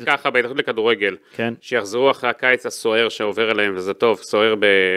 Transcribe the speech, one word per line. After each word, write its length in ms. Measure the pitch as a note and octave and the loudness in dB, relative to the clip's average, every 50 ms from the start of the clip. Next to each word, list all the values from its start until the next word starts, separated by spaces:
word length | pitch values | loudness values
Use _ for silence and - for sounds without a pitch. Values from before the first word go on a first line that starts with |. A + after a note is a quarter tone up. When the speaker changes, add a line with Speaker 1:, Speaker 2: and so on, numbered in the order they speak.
| A#2+ | 0
Speaker 1:
ככה, 240 | A#2 C#3+ C#3 - C#3+ | -2 -2 0 0 0
בהתאחדות 280 | B2 B2+ A#2 A#2+ C3 D3 | 0 0 0 0 -2 -6
לכדורגל, 580 | D3 - A#2+ A2+ G#2+ A#2 A#2 G2+ G2+ G2 F#2 - _ _ - | -4 -4 -2 0 2 2 2 2 0 -4 -4 -4 _ _ -8
Speaker 2:
כן. 180 | - A#2 A#2 A#2 - | -6 -4 -4 -4 -8
Speaker 1:
שיחזרו 500 | _ - B2+ A#2 G#2 G2 G#2 A#2+ C3+ C#3 | _ -4 -4 -2 -2 -2 -2 0 2 2
אחרי 200 | B2+ - B2+ A#2+ | 2 2 -2 -4
הקיץ 360 | A#2 - C3+ B2+ B2+ B2 - | -4 0 0 0 0 0 -2
הסוער 420 | A#2+ - - - A#2 A2 A2+ A#2 G#2+ | -6 -10 -4 -2 0 2 2 0 0
שעובר 420 | - - A2 G#2 F#2+ A2 A2+ A2 | -2 -4 -4 -4 -2 -2 0 0
עליהם, 240 | A2 G#2 G#2 G2+ F#2+ | 0 0 0 0 -2
וזה 180 | F#2 F2+ G2 F#2+ | -4 -4 -6 -4
טוב, 240 | - B2 A#2 G#2+ - - | 0 2 2 2 0 -4
סוער 320 | - - G#2 G#2+ A2+ G#2+ G#2 | -2 0 2 2 2 2 2
ב-, 80 | G#2 G2+ G2 G2 F#2+ F#2 F#2 | 2 4 4 4 4 2 0